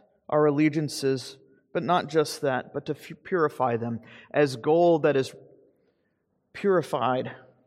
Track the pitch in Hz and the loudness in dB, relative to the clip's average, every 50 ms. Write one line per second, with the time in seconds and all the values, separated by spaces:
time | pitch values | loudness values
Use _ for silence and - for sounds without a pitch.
0 | _ _ _ _ _ - - 151 151 151 143 143 156 156 143 160 156 135 - - | _ _ _ _ _ -2 0 2 4 4 4 4 2 2 2 0 -4 -4 -6 -4
1 | - 135 135 131 120 - - - _ _ _ _ _ _ - 175 160 143 175 180 | -2 -2 -2 -2 -4 -10 -16 -20 _ _ _ _ _ _ -8 -6 -2 0 0 0
2 | - 147 151 160 147 - - - - 139 131 127 - - - 139 - - 147 - | 0 0 0 0 0 0 -4 -4 -4 -2 -2 -2 -4 -8 -10 -10 -8 -8 -10 -10
3 | - - 165 - _ - - 175 156 147 - - 127 123 117 113 117 117 117 110 | -12 -16 -20 -20 _ -4 0 0 0 0 0 -2 -2 0 0 -2 -4 -6 -6 -8
4 | - - - - - - - 139 147 139 127 117 - 147 156 170 175 175 170 156 | -10 -14 -20 -20 -18 -4 0 2 2 2 0 -2 0 2 2 4 6 6 4 4
5 | 147 156 139 135 131 - - - - - - _ _ _ _ _ _ _ _ _ | 4 2 2 2 0 -2 -8 -16 -20 -20 -20 _ _ _ _ _ _ _ _ _
6 | _ _ _ _ _ _ _ _ _ _ - - - 202 190 175 151 - - 139 | _ _ _ _ _ _ _ _ _ _ -12 -2 0 2 2 2 2 0 -2 -2
7 | 117 123 127 127 131 131 - - - - _ _ _ | 0 0 0 0 -2 -6 -10 -16 -20 -20 _ _ _